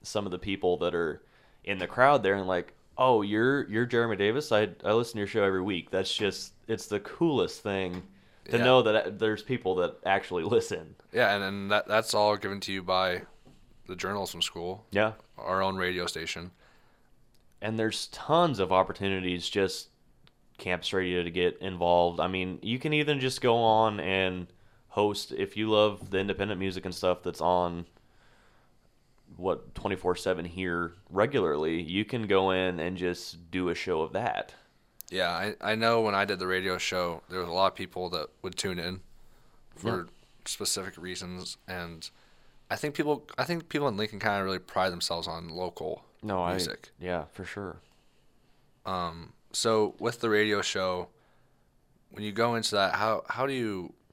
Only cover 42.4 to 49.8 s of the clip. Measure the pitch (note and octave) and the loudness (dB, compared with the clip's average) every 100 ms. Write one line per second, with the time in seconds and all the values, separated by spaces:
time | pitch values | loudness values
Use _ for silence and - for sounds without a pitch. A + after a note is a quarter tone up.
42.4 | - - - G#2+ D3+ C#3+ D3+ D3 - - | -20 -20 -10 -6 -6 -2 0 0 -4 -6
43.4 | C3 E3+ - D3+ C#3+ G2+ G#2+ G2 G#2 G2+ | -2 -4 -2 -2 0 -2 -4 -2 -2 0
44.4 | F#2+ F#2 - G2 F#2+ F2 - E2+ E2+ E2 | -2 -4 -4 0 0 0 -4 -4 -6 -8
45.4 | E2+ E2 F2+ - D#2+ D#2+ - _ G#2+ F#2+ | -8 -6 -6 -6 -8 -8 -14 _ -4 0
46.4 | F2 F#2 E2+ - - - F2+ F2 D2 - | 0 0 -4 -6 -14 -12 -6 -4 -6 -12
47.4 | F2+ G2+ F#2+ - _ _ _ _ _ _ | -12 -10 -10 -12 _ _ _ _ _ _
48.4 | _ _ _ _ - F#2 F2 E2 E2 - | _ _ _ _ -6 -4 -4 -6 -16 -20
49.4 | _ - A2+ A2 | _ -2 2 4